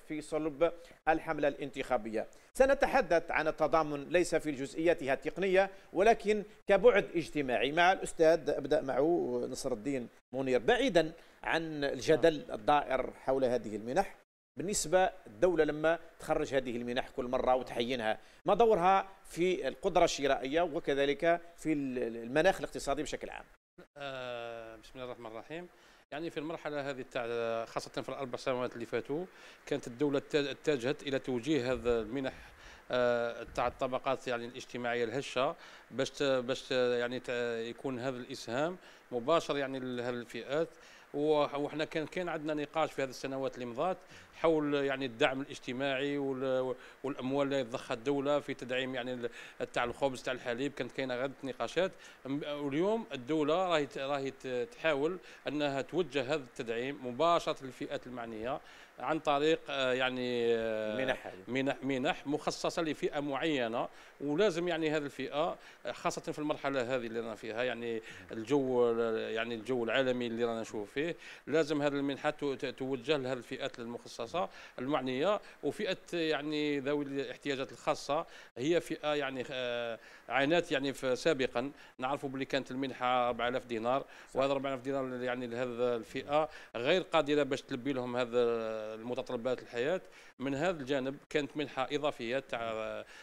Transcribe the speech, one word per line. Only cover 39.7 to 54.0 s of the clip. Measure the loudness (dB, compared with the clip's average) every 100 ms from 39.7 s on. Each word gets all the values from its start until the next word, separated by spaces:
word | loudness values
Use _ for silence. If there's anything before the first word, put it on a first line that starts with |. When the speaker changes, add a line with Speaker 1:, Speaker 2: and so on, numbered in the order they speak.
| -4
Speaker 2:
لهذه | -6 -4 -4
الفئات. | -4 -6 -10 -4 -2 -2 -6 -20 -20 -10
و-، | -2 4 4 4 0
وحنا | -4 -2 -2
كان، | -2 -4
كان | -4 -4
عندنا | -4 -2
نقاش | -4 -2 0 0
في | 0
هذه | -4
السنوات | -4 -6 -4 -4 -4
اللي | -8
مضات | -2 -2 -2 -8 -20 -20 0
حول، | 4 4 4
يعني، | 2 2 0 -2
الدعم | 2 2 2
الاجتماعي | -6 -8 -8 -2 0 0 0 0
وال-، | -2 -2 0 0 0 -4 -10 -8
والأموال | -6 -4 -2 0 2
اللي | 0
تضخها | -2 -6 -4 -4
الدولة | 0 0 2 2
في | 0
تدعيم، | -8 -4 -2 -2 -4
يعني، | -4
ال-، | -4 -6 -8 -16 -8 -4
تاع | 0
الخبز، | 0 0 -2 0
تاع | -4
الحليب، | -4 -2 -2 -2
كانت | -4 -6
كاينة | -4 -2 0
غير | -2 -4
نقاشات. | -10 -4 -2 0 0 -2 -20 -14 -6
م-، | -4 -4
واليوم | -4 -2 0 2 0 -2
الدولة | -8 -2 0 4 2
راهي | 4 2 2
ت-، |
راهي | -4